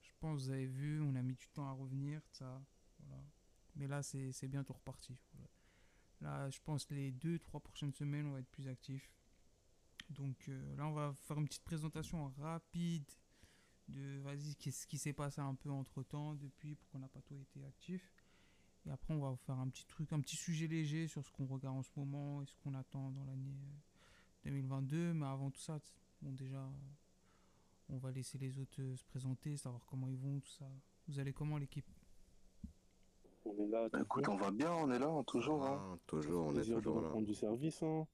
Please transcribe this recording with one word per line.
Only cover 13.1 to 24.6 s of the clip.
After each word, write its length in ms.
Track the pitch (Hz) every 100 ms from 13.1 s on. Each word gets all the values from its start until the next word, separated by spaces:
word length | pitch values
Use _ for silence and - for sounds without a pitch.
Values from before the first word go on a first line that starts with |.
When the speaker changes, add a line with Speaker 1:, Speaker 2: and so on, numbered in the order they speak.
| - - - - - - - -
Speaker 1:
de, 300 | 139 139 139
vas-y, 360 | 139 143 147 143
qu'est-ce 320 | 139 - -
qui 100 | 143
s'est 160 | 151
passé 280 | 143 143 143
un 120 | 139
peu 160 | 131 147
entre-temps 640 | 139 131 - 131 147 147 151
depuis, 400 | 139 - 151 147
pourquoi 240 | - 139
on 20 |
n'a 80 | 135
pas 120 | 143
trop 140 | - 143
été 280 | 135 139 139
actif. 460 | - - 185 - - - - - - - - -
Et 40 |
après, 240 | 135 -
on 60 | 156
va 160 | 139 127 -
faire 140 | 131
un 80 | 131
petit 160 | - -
truc, 260 | - 151
un 80 | 151
petit 160 | 139 156
sujet 300 | - 156 160
léger 400 | 160 151 156 160
sur 160 | 151 139
ce 40 |
qu'on 140 | - 135
regarde 320 | 135 135 131
en 60 |
ce 80 | 131 -
moment 460 | 139 143 143 143
et 40 | 139
ce 100 | -
qu'on 100 | 143
attend 380 | 135 131 139 135
dans 140 | 135 135
l'année, 340 | 135 135 139
euh, 140 | 139 147 - - - - - - 147
deux 60 |
mille 140 | 139